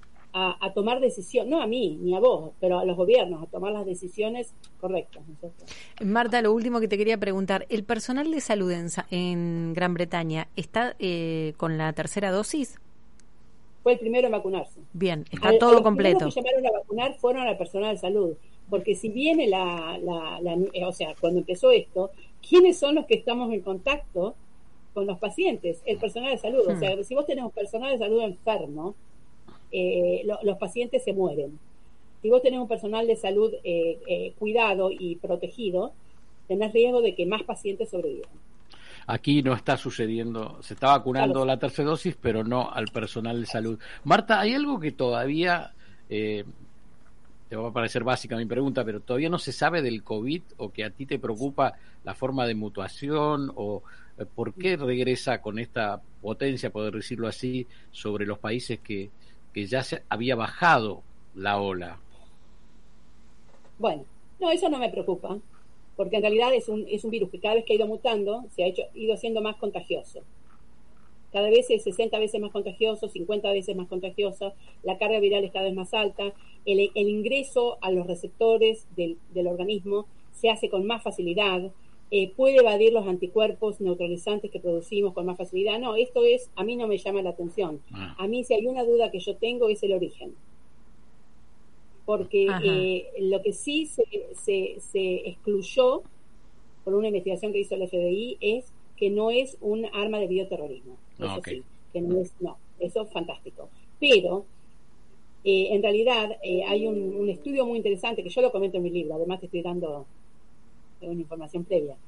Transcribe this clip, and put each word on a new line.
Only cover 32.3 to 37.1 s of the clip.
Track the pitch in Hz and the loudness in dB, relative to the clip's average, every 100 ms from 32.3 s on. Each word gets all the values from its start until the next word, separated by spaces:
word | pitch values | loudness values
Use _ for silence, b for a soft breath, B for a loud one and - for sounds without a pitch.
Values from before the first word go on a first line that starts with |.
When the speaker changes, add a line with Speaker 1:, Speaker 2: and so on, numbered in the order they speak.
| 247 | 6
Speaker 1:
tenés | 262 254 | 6 2
un | 247 | 0
personal | 180 208 220 226 | -2 -2 2 2
de | 220 | 2
salud, | 196 202 220 - | 2 4 4 2
eh, | 175 170 165 160 - | 0 2 2 0 -2
eh, | 175 180 - | -2 -2 -4
cuidado | 214 233 220 190 190 | 2 4 4 4 2
y | - 175 170 | 0 -4 -4
protegido, | 180 175 170 - 202 180 247 - b b - - - | -2 -2 -4 -4 -2 0 -2 -6 b b -18 -14 -2
tenés | 190 214 | 0 4
riesgo | 226 240 247 | 6 6 6
de | 220 | 2